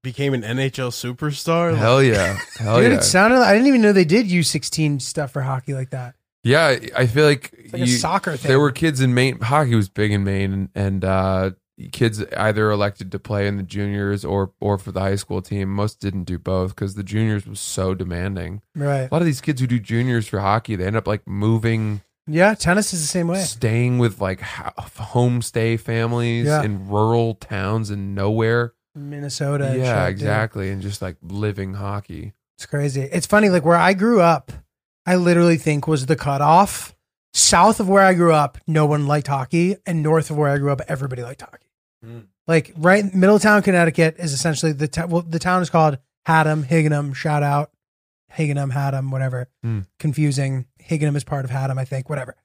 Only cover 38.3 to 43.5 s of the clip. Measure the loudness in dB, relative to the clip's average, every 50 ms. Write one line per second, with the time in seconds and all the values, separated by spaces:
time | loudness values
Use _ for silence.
38.3 | 4 4 2 0 _ -10 _ -2 2 2 2 2 2 0 0 0 -2 -2 -2 -4
39.3 | -4 -6 -4 -2 0 0 2 0 0 -4 _ -4 -4 -2 0 2 2 0 0 -2
40.3 | -2 -2 0 0 0 0 0 -2 -2 -4 -4 -8 -6 -6 -6 -8 -8 -10 -10 -12
41.3 | -14 _ -20 -20 -20 -20 _ _ _ _ _ _ _ _ -20 -20 -20 -20 -20 _
42.3 | _ _ _ 0 0 0 0 -2 -10 0 2 4 4 4 2 0 2 4 6 6
43.3 | 6 6 6 4